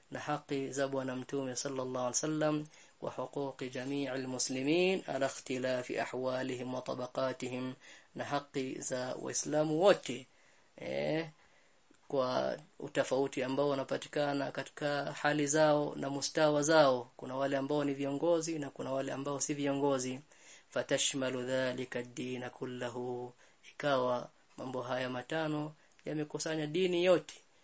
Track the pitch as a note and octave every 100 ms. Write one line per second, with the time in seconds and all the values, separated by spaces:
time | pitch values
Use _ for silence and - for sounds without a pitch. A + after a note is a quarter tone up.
0 | - B2+ - D3 - C#3 C3+ C3 C#3 C3+
1 | C3 B2+ B2 C#3 C3 B2 C#3+ C3 C3 B2+
2 | B2 - D#3 D#3 D3+ D3+ D3+ - - -
3 | - - B2+ C#3+ C#3 - C3 C3 C3 C#3+
4 | C3+ C3+ B2+ B2+ - C3 C#3 E3+ F#3 F#3+
5 | - C3+ C3+ - - B2+ C3 B2+ A#2+ -
6 | A#2 B2+ B2+ B2+ C3 B2+ B2+ B2+ - B2+
7 | B2 C3 C3 B2 B2 B2+ B2+ C3 - -
8 | - C3 A2+ C#3+ - C#3+ C3 - - B2+
9 | B2+ C3+ C3 B2 D3 D3+ D#3 D#3 G3 -
10 | - B2 C3 _ - - _ - B2+ C#3
11 | D3+ D#3 D#3+ - - - _ _ _ -
12 | - C#3 B2+ C3 C3 B2 - - C#3+ C#3+
13 | B2+ C3 C#3 - B2+ C3+ C#3+ C#3 C3 C#3
14 | - D3+ C#3+ C#3 C3+ - C3+ - D3 C#3+
15 | D3 D3 D3 D3+ C#3+ D#3 D#3 D3 D3 D3
16 | C#3 C#3 - D#3+ D3+ D3 D3 D#3+ C#3+ B2
17 | A#2+ - B2+ C3 C#3 C#3 C3+ D3 C#3+ C#3
18 | C#3 C#3+ E3 E3+ D#3+ D#3+ C#3 - C3 C3+
19 | C3+ C3 C#3 C#3 - C#3+ C#3+ C#3 C#3+ C3+
20 | B2+ C3 - - - - - B2+ - C#3
21 | - C#3 B2+ B2+ B2+ C3 B2+ B2+ B2+ B2
22 | B2 A#2+ B2+ B2 B2 - C3 B2 A#2+ B2
23 | B2 B2 B2 - - _ - - D3 C3
24 | B2 B2 - _ _ - B2+ B2+ B2 B2+
25 | B2+ B2+ - D#3+ D#3 D3+ D3+ - _ -
26 | D3+ D3+ D3 D3+ D#3+ D#3+ D3+ E3 F#3 F3
27 | F3+ E3 - - _ _